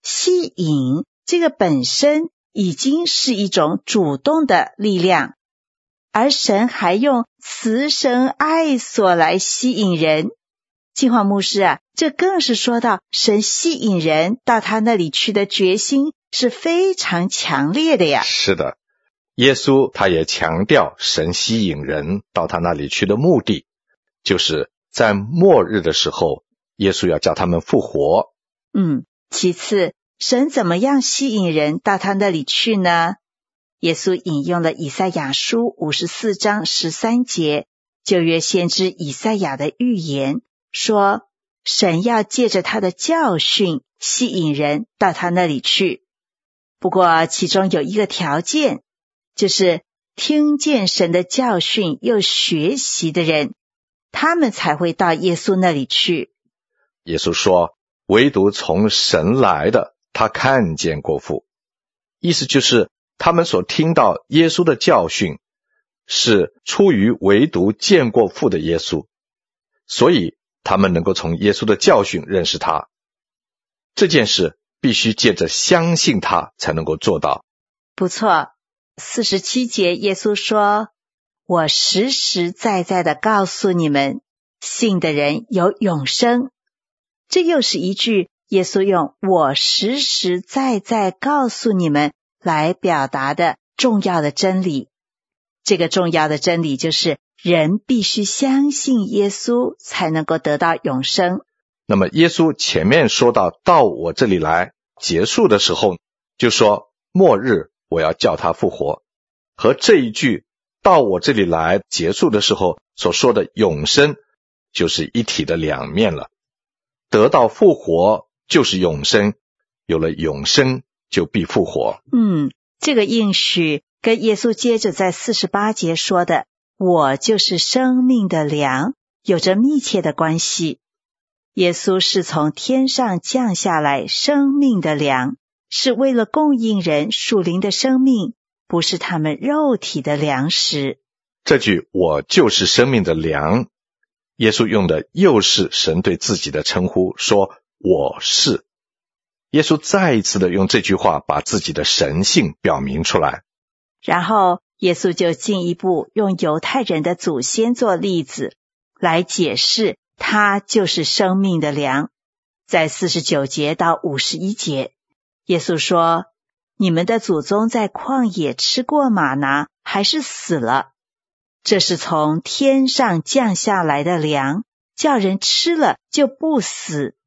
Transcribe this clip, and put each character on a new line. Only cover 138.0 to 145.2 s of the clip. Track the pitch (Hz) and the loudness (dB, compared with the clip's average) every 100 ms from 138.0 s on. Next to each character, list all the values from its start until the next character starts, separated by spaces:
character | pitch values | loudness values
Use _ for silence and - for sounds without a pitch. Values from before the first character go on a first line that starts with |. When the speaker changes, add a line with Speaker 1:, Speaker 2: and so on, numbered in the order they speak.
Speaker 1:
命， | 262 233 175 - _ _ _ | 2 2 -2 -10 _ _ _
不 | 170 | -2
是 | 156 170 | -2 -4
他 | - 170 | -4 -4
们 | 156 143 | -4 -4
肉 | 240 294 294 | -2 0 0
体 | 220 - 160 | -2 -4 -6
的 | 143 147 | -4 -2
粮 | 151 131 147 | -2 -2 -2
食。 | - - 147 135 - _ _ _ _ | -2 -2 -2 -4 -8 _ _ _ _
Speaker 2:
这 | - 139 | 0 2
句 | 110 90 - | 2 -2 -2
“我 | 95 85 73 | -2 0 -2
就 | - - 123 | 0 2 4
是 | - 92 | 2 2
生 | - 127 | 2 2
命 | 123 | 2
的 | 90 | 0
粮”， | 80 80 71 76 110 196 _ _ _ _ _ _ - | -2 -2 -2 0 -2 -4 _ _ _ _ _ _ 0
耶 | 110 | 0
稣 | - 113 | 2 0
用 | 107 | 2
的 | 90 78 - | 2 0 -2
又 | 160 | 2